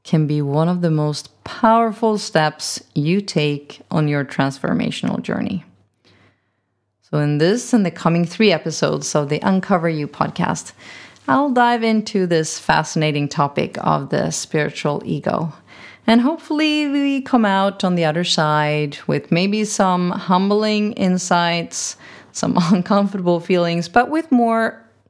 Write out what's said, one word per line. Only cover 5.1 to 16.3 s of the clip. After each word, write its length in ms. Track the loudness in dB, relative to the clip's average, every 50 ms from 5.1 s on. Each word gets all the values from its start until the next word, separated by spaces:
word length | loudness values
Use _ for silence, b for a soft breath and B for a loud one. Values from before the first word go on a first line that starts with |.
| -4 -4 -4
journey. 420 | -4 -4 -4 -4 -4 -4 -6 -8 -12 _ _ _ _ _ _ b b b b b b b b b b b b b b _ _ _ _ _ _ _ _
So 100 | -2 0
in 180 | 0 0 2
this 380 | 4 4 4 2 0 0 2 2
and 100 | 2 2
the 60 | 2
coming 340 | -2 0 0 2 2 2 0
three 280 | -2 0 2 4 4 4
episodes 600 | 2 0 -4 -2 0 0 0 0 -2 -4 -2 -2
of 140 | -2 0 0
the 100 | -2 0 0
Uncover 480 | 2 2 2 2 2 0 2 2 0
You 180 | -2 -2 -4 -6
podcast, 640 | -4 -4 -4 -4 -2 -2 -2 -2 -2 -4 -8 -12 B B B B B B B B B B _ 0
I'll 220 | 2 2 2 2
dive 320 | 2 2 4 4 2 2 2
into 440 | 2 2 0 0 0 -2 0 0
this 320 | 2 2 0 0 -2 -6 -6
fascinating 720 | -2 0 2 2 0 0 -2 0 0 0 0 0 -2 -2
topic 480 | 0 0 0 0 0 -2 -4 -4 -4 -4 -2
of 240 | 0 0 0 0 -2
the 220 | -2 -2 -2 -2
spiritual 720 | -4 -6 -6 -4 -2 -2 -2 -2 -4 -4 -4 -4 -4 -4 -4
ego. 480 | -6 -6 -4 -2 -2 -2 -2 -2 -4 B B B B B B B B B B B
And 160 | 2 4 4 4
hopefully 640 | 2